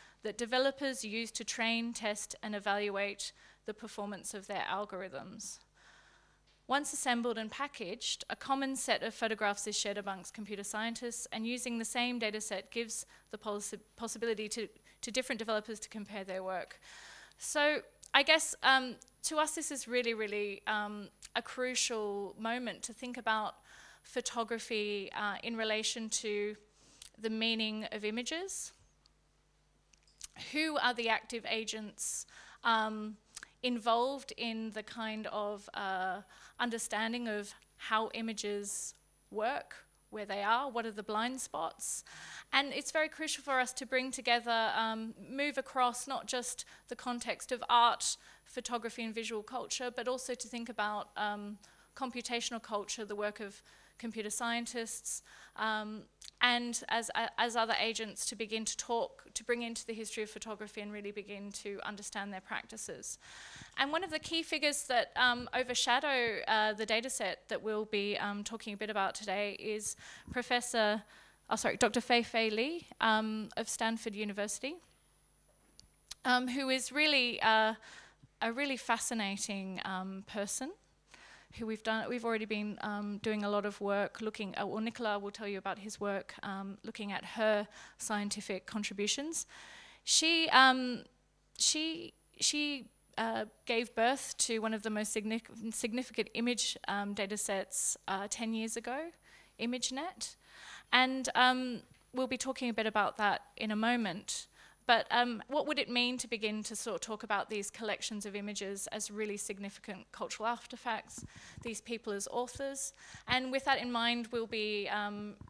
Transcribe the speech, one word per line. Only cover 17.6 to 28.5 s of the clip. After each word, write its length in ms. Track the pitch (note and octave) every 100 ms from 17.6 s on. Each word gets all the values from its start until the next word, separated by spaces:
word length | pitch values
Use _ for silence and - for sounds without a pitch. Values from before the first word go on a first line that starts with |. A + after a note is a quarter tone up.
| D4 D4+ - - -
I 80 | C#4+
guess, 340 | D4 D#4+ - -
um, 340 | - C4+ B3+ A3+ - _
to 140 | - D#4
us 180 | D4+ -
this 160 | D4+
is 160 | C#4 -
really, 260 | B3 A#3
really, 480 | A3 G#3+ G#3 G#3 G3 -
um, 420 | G#3+ G#3 G#3 G3+ - - -
a 60 |
crucial 960 | - - B3+ B3 - A3+ G#3 G3+ G3 -
moment 460 | A3 B3 A#3+ F3+
to 100 | -
think 240 | A3+ B3 B3
about 380 | A3+ A3 G#3 - - - - -
photography, 1040 | - B3+ A#3+ A#3+ A3 A#3 - A3 G#3 G#3 F#3+ -
uh, 200 | G#3 G3
in 160 | - A3+
relation 500 | A3 G#3+ G#3+ A#3+ A3
to 460 | - A3 G#3 G#3 G#3+ - _ - - - -
the 120 | A3
meaning 580 | A3 A3+ A3+ A3 G#3+ A3
of 140 | A3 G#3+
images. 680 | A3 B3 D#4+ F#4+